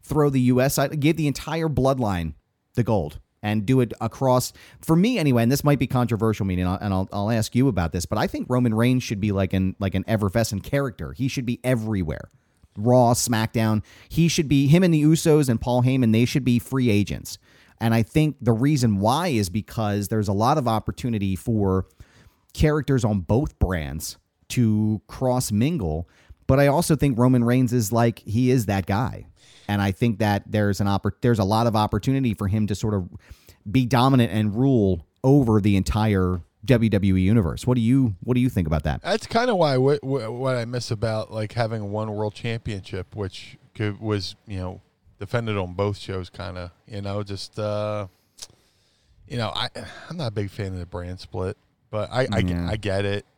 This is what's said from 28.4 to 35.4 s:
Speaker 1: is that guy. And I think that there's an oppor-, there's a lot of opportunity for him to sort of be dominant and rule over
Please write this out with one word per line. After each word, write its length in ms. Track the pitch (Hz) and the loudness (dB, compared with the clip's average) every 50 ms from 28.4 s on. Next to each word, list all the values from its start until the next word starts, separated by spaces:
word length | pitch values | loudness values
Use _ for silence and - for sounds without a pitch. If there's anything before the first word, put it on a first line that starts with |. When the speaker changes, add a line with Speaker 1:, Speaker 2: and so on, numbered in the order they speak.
| 127 127 | 2 4
Speaker 1:
is 140 | 127 131 110 | 2 2 2
that 180 | 92 101 98 95 | 0 0 -2 0
guy. 400 | - 98 101 127 90 52 50 - - _ _ _ - - - _ | 0 -2 -2 -2 -4 -6 -10 -16 -20 _ _ _ -20 -20 -18 _
And 140 | - 104 101 | -4 -2 0
I 100 | 101 101 | 0 0
think 280 | 92 - 127 120 110 95 | 0 0 0 0 0 0
that 240 | 110 104 101 101 - - | 0 0 0 0 -2 -2
there's 300 | 101 107 104 101 98 - | -2 0 0 0 0 0
an 60 | 104 | 0
oppor-, 260 | 101 98 95 - 101 - _ | 0 0 0 -2 -4 -4 _
there's 180 | - 123 120 107 | 0 0 2 2
a 40 | 101 | 2
lot 220 | 95 110 110 117 | 2 2 2 2
of 80 | 120 104 | 2 2
opportunity 580 | 110 107 104 - 107 - 135 135 135 135 120 101 | 0 0 0 -2 -2 0 0 -2 0 0 -2 -2
for 140 | - 104 | -2 -2
him 200 | 98 98 110 107 | -2 0 0 0
to 80 | 98 104 | -2 -2
sort 180 | - - 110 104 | -2 -2 -2 -2
of 160 | 98 90 87 - - _ _ - _ _ - - _ _ 107 | -2 -4 -6 -12 -20 _ _ -20 _ _ -20 -20 _ _ -2
be 160 | 92 131 127 | 0 0 2
dominant 460 | 113 135 120 120 135 139 127 117 113 87 | 4 4 4 4 6 6 4 4 4 2
and 200 | 110 107 107 98 | 0 0 0 0
rule 500 | 110 131 139 135 117 101 95 92 82 - _ _ _ - | 0 2 2 4 4 4 4 2 0 -4 _ _ _ 2
over 380 | 131 139 147 | 4 4 6